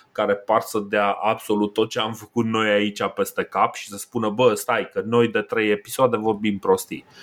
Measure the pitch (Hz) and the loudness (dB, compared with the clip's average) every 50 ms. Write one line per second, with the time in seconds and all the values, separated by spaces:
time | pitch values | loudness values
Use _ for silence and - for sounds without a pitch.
0 | - _ _ - 107 101 101 101 - - 110 101 95 - - 110 101 101 104 104 | -20 _ _ -2 0 0 0 -2 0 0 0 0 0 0 -4 -4 -4 0 0 2
1 | 101 101 98 - - 107 113 113 - - 107 104 104 104 - - 110 110 - 123 | 2 2 0 0 0 0 -2 -2 -2 -2 0 0 0 0 0 0 0 0 0 -4
2 | 110 110 113 107 107 - _ 120 113 113 113 110 110 107 104 104 104 104 104 - | -4 -4 -6 -10 -14 -6 _ -2 -2 0 0 0 2 2 4 2 2 0 -2 -2
3 | 107 95 - - 98 - - - 92 - - 95 107 120 - - - - 101 101 | -4 -4 -2 -2 -4 -2 -2 -6 -6 -4 0 0 0 0 0 -6 -12 -12 -12 -14
4 | - - - 120 113 107 104 113 127 120 104 104 - - 120 110 - - - - | -14 -8 -6 -4 -2 -2 0 4 4 4 4 2 0 -2 0 0 -2 -2 -6 -6
5 | 95 107 117 120 120 117 107 107 104 - - 113 110 107 104 101 - - - - | -2 2 2 2 2 4 2 -2 -2 -2 -2 0 2 2 0 0 -2 -6 0 2
6 | 131 123 117 107 107 110 110 101 104 107 101 95 - 98 95 92 - - 82 69 | 2 2 2 0 0 0 -2 0 0 -2 -2 0 2 2 2 2 0 -6 -12 -12
7 | - _ - - | -14 _ -20 -20